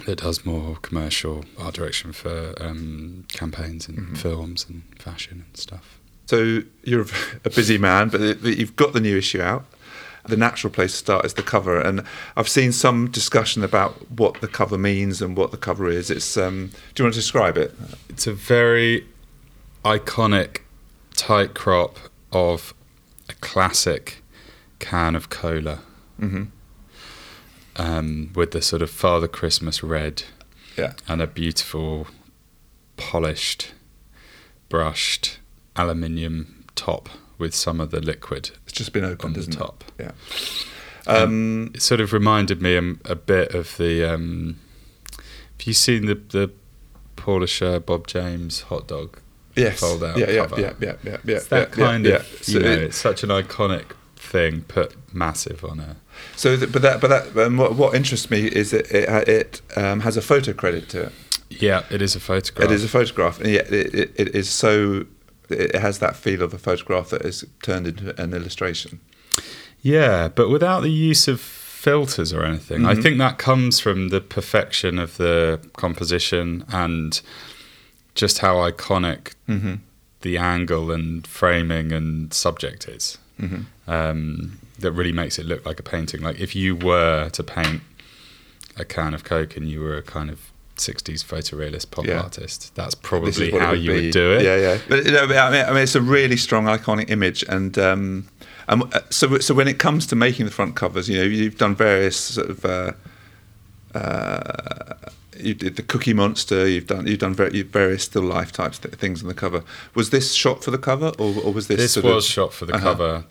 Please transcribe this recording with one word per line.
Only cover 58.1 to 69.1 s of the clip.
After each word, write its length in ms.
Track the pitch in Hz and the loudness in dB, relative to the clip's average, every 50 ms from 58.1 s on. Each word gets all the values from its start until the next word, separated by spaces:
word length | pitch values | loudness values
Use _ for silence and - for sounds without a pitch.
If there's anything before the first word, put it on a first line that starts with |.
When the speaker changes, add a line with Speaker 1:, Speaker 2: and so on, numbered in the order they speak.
| 127 110 - - | -2 -4 -2 0
Speaker 2:
me 180 | 110 104 104 110 | 0 0 2 2
is 240 | - 104 104 104 | 2 0 0 2
that 200 | 117 110 - - | 2 0 0 2
it, 360 | - 101 - - 110 107 - - | 2 2 2 4 2 2 4 4
it, 320 | 110 110 - - - - - - - 104 | 4 4 4 0 -6 -14 -16 -6 -4 -2
um, 240 | 101 98 101 104 | 0 0 0 0
has 160 | 107 113 104 110 | 0 0 0 0
a 40 | |
photo 300 | - - 143 143 131 - 95 | 2 4 2 2 4 0 -4
credit 340 | - - 92 87 82 - - | -2 0 0 0 -2 -4 -6
to 140 | - 90 85 - | -6 -6 -6 -6
it. 60 | - - - - - - - - | -8 -14 -8 -6 -6 -6 -6 -12
Speaker 1:
Yeah, 340 | - - 107 104 95 92 90 - | -6 0 2 4 4 2 0 -2
it 120 | - 101 | -2 0
is 140 | 101 98 - | 0 0 0
a 40 | 95 | -2
photograph. 500 | - - 95 95 95 - - - 101 101 | -2 -2 -2 -2 -2 -4 0 2 4 4
Speaker 2:
It 40 | 107 | 4
is 100 | 101 107 | 4 2
a 40 | 110 | 2
photograph, 500 | - 123 120 - - - 87 85 85 - | 2 2 2 2 2 0 0 0 0 0
and 100 | - 107 | 0 2
yet 220 | 104 101 - - 101 | 2 2 2 2 2
it, 200 | 104 - - - | 2 2 2 0
it, 160 | 95 - - - | 0 0 0 0
it 200 | - 104 92 - | -2 -2 0 0
is 140 | 101 95 - | -2 -2 0
so, 560 | - - - 110 107 107 104 101 98 98 - - - - _ _ _ _ _ _ | -2 2 4 4 4 4 4 2 0 -2 -4 -8 -14 -20 _ _ _ _ _ _
it 240 | - - 92 - - | -2 0 0 0 2
has 240 | 95 101 101 101 - | 2 0 0 0 0
that 160 | 104 - - | 0 -2 -2
feel 260 | - - 110 98 90 90 | 0 -2 -2 0 0 0
of 100 | 82 87 | -2 -4
a 40 | 90 | -6
photograph 500 | - 98 90 87 - - 95 90 87 - | -2 -2 -2 -2 0 -2 -2 -2 -2 -2
that 140 | - - - | -4 -4 -4
is 200 | 92 90 - - - - _ - | -4 -6 -6 -12 -14 -18 _ -4
turned 240 | - 92 92 87 85 | -4 -2 -2 -2 -4
into 340 | 82 98 101 95 - - | -6 -6 -8 -10 -8 -6
an 120 | 90 85 87 | -6 -4 -4
illustration. 680 | 87 87 90 - - 95 90 82 - - - - - - _ | -6 -6 -8 -6 -4 -4 -4 -4 -6 -8 -10 -14 -18 -20 _